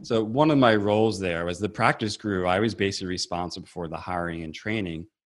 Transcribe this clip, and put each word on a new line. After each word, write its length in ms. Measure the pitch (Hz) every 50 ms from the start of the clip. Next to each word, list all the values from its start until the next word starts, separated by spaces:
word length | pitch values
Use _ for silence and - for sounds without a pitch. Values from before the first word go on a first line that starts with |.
So 220 | - - 123 113 110
one 260 | 110 113 139 151 160
of 80 | 151 139
my 180 | 131 117 110
roles 440 | 107 101 104 104 107 110 113 101 95
there, 280 | 95 90 85 82 85 87
as 120 | 90 87
the 100 | 104 101
practice 480 | 101 - 113 127 156 - 113 107 101 -
grew, 300 | - 107 98 90 90 90
I 120 | 90 98
was 140 | 110 117 98
basically 360 | - 101 98 98 - 98 90
responsible 580 | 92 90 - - 90 87 87 87 - 92 87 -
for 200 | - 87 87 80
the 100 | 80 80
hiring 440 | - 92 90 87 87 85 82 82
and 100 | 82 78
training 540 | 78 - - 107 107 110 98 87 80 80 85 - _ _ _